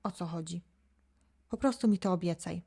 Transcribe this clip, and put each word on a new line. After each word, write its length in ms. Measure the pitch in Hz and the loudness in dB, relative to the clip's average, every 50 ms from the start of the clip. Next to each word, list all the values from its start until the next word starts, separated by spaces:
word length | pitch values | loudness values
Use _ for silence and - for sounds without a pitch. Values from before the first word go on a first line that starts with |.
| - | -8
O 80 | 208 | -8
co 160 | 180 - 180 | -6 -6 -6
chodzi?” 360 | 160 165 170 160 165 170 175 - _ _ _ _ _ _ _ _ _ _ _ _ _ _ _ _ _ | -6 -4 -6 -6 -6 -8 -8 -10 _ _ _ _ _ _ _ _ _ _ _ _ _ _ _ _ _
„Po 80 | - | -4
prostu 320 | 233 - 269 247 - - 226 | 0 2 0 2 4 4 4
mi 100 | 208 190 | 4 4
to 140 | - 196 185 | 4 2 2
obiecaj”. 500 | 175 175 175 165 - - 175 170 175 - | 2 2 0 -2 -2 -4 -6 -8 -8 -10